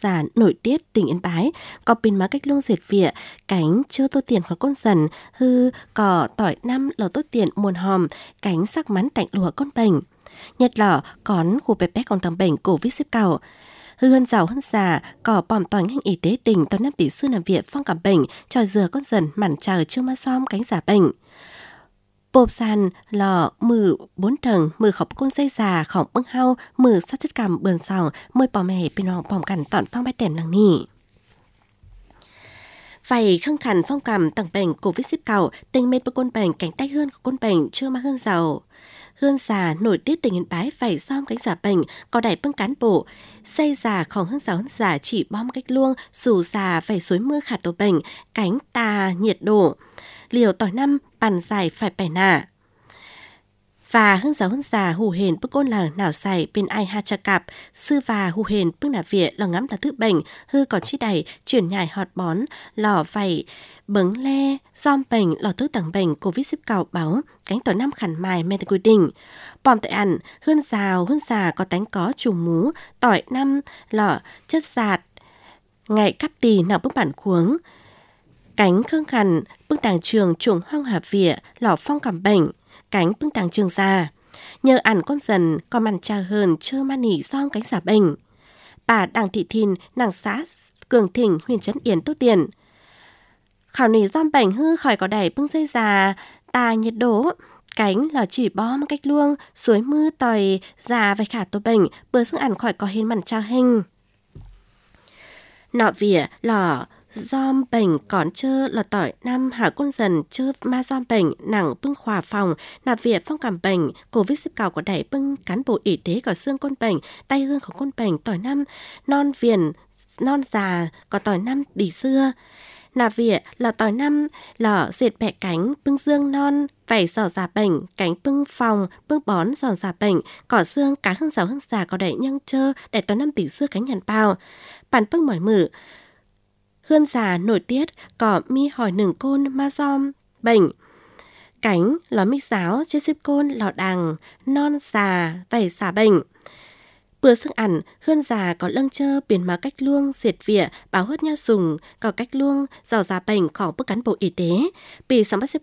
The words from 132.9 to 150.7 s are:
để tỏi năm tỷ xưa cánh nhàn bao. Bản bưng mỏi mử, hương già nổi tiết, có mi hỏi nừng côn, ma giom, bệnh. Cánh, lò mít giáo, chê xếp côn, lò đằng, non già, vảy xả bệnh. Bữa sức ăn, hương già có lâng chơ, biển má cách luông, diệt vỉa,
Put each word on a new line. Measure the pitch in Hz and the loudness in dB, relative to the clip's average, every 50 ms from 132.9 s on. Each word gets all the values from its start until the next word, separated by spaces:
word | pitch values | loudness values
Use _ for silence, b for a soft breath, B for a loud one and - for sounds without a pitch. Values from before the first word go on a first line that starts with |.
để | - 214 | -6 -6
tỏi | - - 208 | -2 -2 -2
năm | 233 294 302 | -2 -2 -2
tỷ | - 220 170 | -2 -2 -4
xưa | 139 - - 285 | -4 -4 -4 -4
cánh | 277 - 196 240 | -4 -4 -6 -4
nhàn | 269 240 185 - | -4 -6 -6 -6
bao. | - 214 220 214 208 185 B B B B B B B B B B B | -2 0 2 2 2 2 B B B B B B B B B B B
Bản | - 233 214 - | 0 0 0 2
bưng | - 339 311 | 0 0 0
mỏi | 269 202 160 | 0 0 0
mử, | 180 220 220 190 165 - B B B B B B B B B B B B _ _ _ _ _ _ _ _ _ _ | 0 2 4 4 2 0 B B B B B B B B B B B B _ _ _ _ _ _ _ _ _ _
hương | _ - 311 302 302 | _ 2 4 4 4
già | 285 - 240 220 190 180 | 2 0 -2 0 0 0
nổi | 170 180 220 220 185 | 0 0 0 0 0
tiết, | - - 247 269 320 - B B B B B | 0 -2 -2 -2 -2 -4 B B B B B
có | - 226 214 196 160 - - | -2 0 2 2 2 0 0
mi | 262 269 285 285 - | 0 0 0 -2 -2
hỏi | 254 233 196 | -2 -2 -2
nừng | 175 202 208 180 170 | 0 0 0 0 0
côn, | - - 269 277 277 277 277 262 | -2 -2 0 0 0 0 -2 -2
ma | 269 277 277 | -2 -2 -2
giom, | - - 294 277 277 269 277 277 277 _ _ _ _ - | -2 -2 -2 0 0 0 -2 -2 -6 _ _ _ _ -4
bệnh. | - 233 233 208 175 143 - b b b b b b b b b b b b b b b b b | 0 4 6 6 4 4 0 b b b b b b b b b b b b b b b b b
Cánh, | - 220 190 170 175 226 302 339 _ - | -2 0 2 2 2 2 0 -2 _ -4
lò | 247 208 190 | -2 0 0
mít | 214 269 277 - | 0 0 -2 -4
giáo, | - 233 190 175 170 208 269 320 | -4 -4 -2 0 0 -2 -2 -2
chê | - - 294 | -2 -4 -2
xếp | - 320 302 _ - | -2 -2 -4 _ -2
côn, | 285 285 285 294 | -2 0 0 0
lò | 285 269 233 214 190 - | 0 -2 -2 -4 -4 -4
đằng, | - 185 190 185 180 170 160 160 - b b b b b | -4 -4 -2 -2 -2 -2 -4 -4 -8 b b b b b
non | 262 269 285 285 294 294 285 | -2 0 0 0 0 -2 -4
già, | - - - 214 202 190 185 180 170 160 165 180 185 - | -6 -4 -2 0 0 2 0 0 -2 -2 -4 -8 -8 -4
vảy | 233 233 202 170 | -2 0 0 -2
xả | - - 208 180 | -2 -4 -6 -4
bệnh. | 180 214 220 214 190 151 - _ B B B B B B B B B B B B B B B B B - | 0 4 4 6 6 4 2 _ B B B B B B B B B B B B B B B B B 4
Bữa | - 262 233 | 4 4 4
sức | - - - - | 4 0 -10 -6
ăn, | - 220 202 170 151 - b b b | -2 0 0 0 -2 -4 b b b
hương | - 311 311 302 | 0 0 2 2
già | 269 - 233 208 185 175 170 | 0 -2 -2 -2 -2 -2 -2
có | - 180 | -2 -4
lâng | 175 - 254 269 269 | -4 -2 -2 -2 -2
chơ, | - - 277 277 277 277 - | -2 -2 -2 0 0 -2 0
biển | - 214 180 180 | 0 0 0 2
má | 180 175 | -2 -4
cách | 175 - 277 - - | -4 -6 -10 -8 -4
luông, | 262 277 285 285 277 277 | -2 0 2 2 0 -2
diệt | 262 - - 214 170 _ - | -4 -2 -2 -2 -2 _ -2
vỉa, | - 214 196 160 - | 0 2 2 0 0